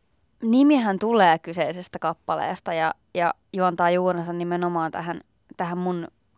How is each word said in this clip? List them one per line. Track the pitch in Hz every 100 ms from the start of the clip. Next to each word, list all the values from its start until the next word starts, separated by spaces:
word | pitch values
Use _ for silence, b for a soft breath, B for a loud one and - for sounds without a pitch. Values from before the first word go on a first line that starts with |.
| _ _ _ _
nimihän | 226 247 285 294 220 190
tulee | 214 233 180 165
kyseisestä | - 175 147 180 185 -
kappaleesta | 160 165 - 160 151 185 -
ja, | 165 160 - _
ja | 180 170 - _
juontaa | 190 185 175 175
juurensa | 180 180 175 170
nimenomaan | 175 175 175 175 170 160
tähän, | 175 170 165 - _ - -
tähän | 175 180
mun | 180 175 165 _ _